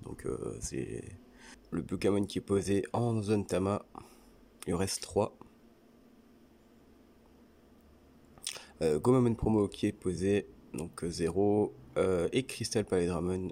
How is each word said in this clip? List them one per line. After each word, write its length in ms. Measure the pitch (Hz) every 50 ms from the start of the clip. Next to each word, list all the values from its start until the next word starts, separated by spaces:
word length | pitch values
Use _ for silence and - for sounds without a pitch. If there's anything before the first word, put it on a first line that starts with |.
| -
donc, 220 | - - - -
euh, 320 | - - 57 57 55 - -
c'est... 420 | - - - 67 - - 110 123 - - - - - - - - - - - - - -
Le 140 | - 85 -
Blukamon 420 | - - 90 - 98 101 101 101
qui 140 | 92 - 92
est 20 |
posé 420 | - - 101 98 90 - 98 98 - -
en 300 | - 117 120 120 113 110
zone 240 | 101 98 110 104 95
Tama, 400 | - 90 90 95 98 101 - - - - - - - - - - - - - - - - - - -
il 80 | 90
reste 280 | 85 95 95 - - -
trois. 340 | - - 101 107 - - - - - - - - - - _ - - - - - - - - - - - - - - - - _ - - - - - - - - - - - - - - - - - - - - - - - - - - - - - - - - - - - - - - - - - - -
Euh, 180 | 82 80 76 76
Gomamon 360 | - 120 127 131 123 120 113
promo 340 | - - 110 110 107 101 95
qui 160 | - - - 104
est 60 | -
posé, 560 | - - 92 90 82 92 98 101 101 - - - - - - -
donc, 320 | - 82 85 - - -
euh, 40 | 87
zéro. 640 | 80 80 85 82 82 95 101 104 104 104 104 - - - - - - -
Euh, 320 | 90 92 92 85 85 -
et 120 | - 131 131
Crystal 420 | - - - 110 - - 113 104
Palais 220 | - 98 90 87 90
Dramon, 420 | 90 80 85 90 92 92 92 90